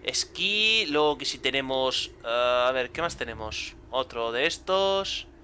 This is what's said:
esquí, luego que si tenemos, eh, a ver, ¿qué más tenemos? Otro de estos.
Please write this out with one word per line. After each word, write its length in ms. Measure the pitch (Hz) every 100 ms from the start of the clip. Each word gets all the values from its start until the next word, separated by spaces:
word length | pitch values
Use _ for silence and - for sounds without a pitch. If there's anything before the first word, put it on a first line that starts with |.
esquí, 800 | - - - - 185 208 214 220 185
luego 280 | 147 151 139
que 60 |
si 140 | 139 135
tenemos, 720 | 135 135 131 131 131 127 - - 117
eh, 400 | 120 123 123 123
a 40 |
ver, 180 | 131 123
¿qué 100 | -
más 140 | 165 -
tenemos? 580 | 120 113 110 - - - -
Otro 440 | 127 127 120 117
de 140 | 117 156
estos. 800 | - - 190 196 196 196 - - -